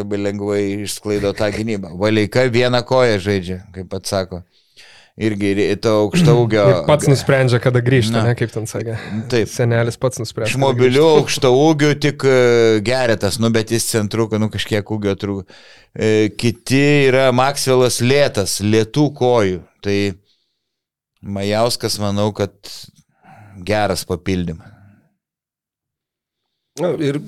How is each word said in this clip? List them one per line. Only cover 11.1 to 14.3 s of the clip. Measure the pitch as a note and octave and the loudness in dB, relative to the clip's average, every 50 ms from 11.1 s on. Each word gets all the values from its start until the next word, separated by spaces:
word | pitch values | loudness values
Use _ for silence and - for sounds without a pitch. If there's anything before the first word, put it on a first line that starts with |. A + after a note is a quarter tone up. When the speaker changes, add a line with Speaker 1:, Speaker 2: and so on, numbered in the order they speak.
| D3+ D3 | 6 4
Speaker 1:
aukštaūgių | - - - - C#3 B2+ B2 C3+ D3+ D#3+ D#3+ C#3+ D3 D3 C#3 C#3+ | 4 2 -2 0 2 4 4 6 4 4 4 4 2 2 2 2
tik, | D3 D3 C#3+ D3 C3+ | 0 -2 -2 0 2
e, | C3+ C3 B2+ B2 A#2+ A#2+ A#2 A2+ A2+ A2 G#2+ | 2 4 4 4 4 4 4 4 4 4 2
Geretas, | G2+ A2+ B2+ C3 B2+ A2+ G#2+ F2 G#2 F#2+ - G#2 | 0 0 0 0 2 0 0 0 0 -2 -2 0
nu, | A2+ A#2 | 0 0
bet | A2+ A2 G#2 A2 | 2 0 0 0
jis | A#2 A2+ - - | -2 -4 -2 -2
centruką, | - A2+ G#2 G2 - A2 A2+ G#2 | -2 -2 -2 -2 -2 -2 -2 0